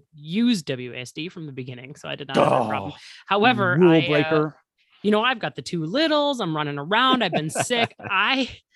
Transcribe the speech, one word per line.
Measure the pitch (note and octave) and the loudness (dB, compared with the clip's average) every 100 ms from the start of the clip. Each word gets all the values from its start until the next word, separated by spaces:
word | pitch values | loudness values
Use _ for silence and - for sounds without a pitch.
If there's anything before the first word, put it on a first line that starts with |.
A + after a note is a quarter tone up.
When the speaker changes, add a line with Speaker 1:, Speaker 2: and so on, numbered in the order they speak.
| _ | _
Speaker 1:
use | D3+ D3+ F#3+ A#3+ G#3+ | -20 -6 0 2 0
W | D3 C3 B2 | -2 -8 -8
A | B2+ | -12
S | B2 | -14
D | - E3 | -12 -12
from | F3+ D#3 | -12 -12
the | |
beginning, | C3 B2+ B2 B2+ D3 | -12 -12 -14 -16 -16
so | D#3 | -12
I | C#3 | -12
did | C3+ | -4
not | C3+ | 2
have | D3 | 2
that | C3 A2 | 2 0
problem. | A2 G2 | -4 -8
Speaker 2:
Oh, | - - - - | -12 -18 -16 -2
Speaker 1:
However, | G3+ A#3 A3 F#3+ F3 | 2 4 4 2 6
Speaker 2:
rule | F3+ | 6
Speaker 1:
I, | E3 | 6
uh, | C#3+ | 4
Speaker 2:
breaker. | D3 D#3 D#3+ D#3 - _ _ _ _ | 0 2 0 0 -4 _ _ _ _
Speaker 1:
you | G3+ | 0
know, | G#3+ | 2
I've | A#3+ B3 | 2 0
got | D#3 | -4
the | - | -8
two | C3+ F3 D#3 | -6 -4 -2
littles. | A#3+ D#4+ D4+ C#4+ B3+ | 0 2 2 0 -2
I'm | F3+ | -2
running | D#3 D3+ C#3+ | -2 -4 -6
around. | D3+ G#3+ C4 B3+ | -2 0 2 2
I've | G3 | 0
been | F3 D#3 | -2 -2
sick. | - C#3 A#3+ A#3 - | -4 -2 -2 -2 -6
Speaker 2:
<laughs> | |
Speaker 1:
I, | G#3 F#3+ G#3+ C4+ B3 - _ | -4 -2 0 0 -4 -8 _